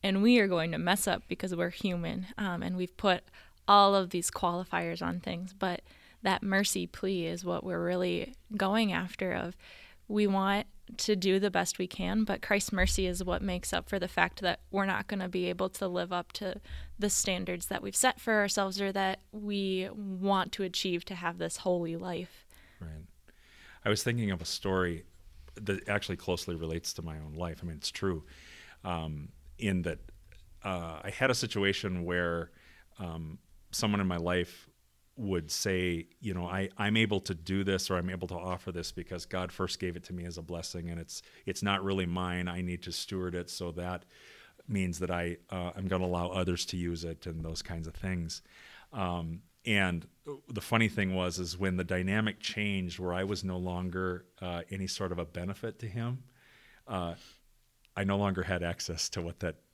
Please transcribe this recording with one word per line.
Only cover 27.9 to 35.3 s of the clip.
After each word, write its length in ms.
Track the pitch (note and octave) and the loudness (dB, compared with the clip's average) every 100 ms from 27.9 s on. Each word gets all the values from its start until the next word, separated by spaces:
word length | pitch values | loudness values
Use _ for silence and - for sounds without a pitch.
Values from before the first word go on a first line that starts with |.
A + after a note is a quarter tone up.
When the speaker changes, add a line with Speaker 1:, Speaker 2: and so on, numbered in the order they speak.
Speaker 2:
true, 340 | - G2 E2+ D2 - - - - - | -2 0 0 -6 -18 -20 -20 -20 -10
um, 460 | F#2 E2+ D#2+ D2+ D2+ - - - | -4 -4 -2 -6 -8 -14 -20 -4
in 240 | G#2+ F#2 | 0 2
that, 160 | E2+ D#2 - - - - - - | 0 -4 -10 -20 -20 -20 -20 -10
uh, 360 | G2+ F#2 E2+ D#2 | -4 -4 -4 -6
I 80 | G2+ | -8
had 200 | G#2+ C3 | 0 2
a 20 | |
situation 680 | B2 A#2 G#2 G2 G2+ G2+ F2+ | 2 0 2 2 2 0 -2
where, 480 | E2+ F2 F2 E2+ E2 - - - - - | 0 2 2 0 -4 -12 -20 -20 -20 -10
um, 380 | F2+ E2 D#2+ E2+ _ - - | -8 -6 -8 -12 _ -20 -10
someone 280 | - A2 G2+ | -2 0 2
in 60 | F#2+ | 2
my 100 | F2 | 2
life 500 | E2+ F2+ F2 - - _ _ _ _ - | 2 2 0 -6 -20 _ _ _ _ -8
would 320 | G#2 | -2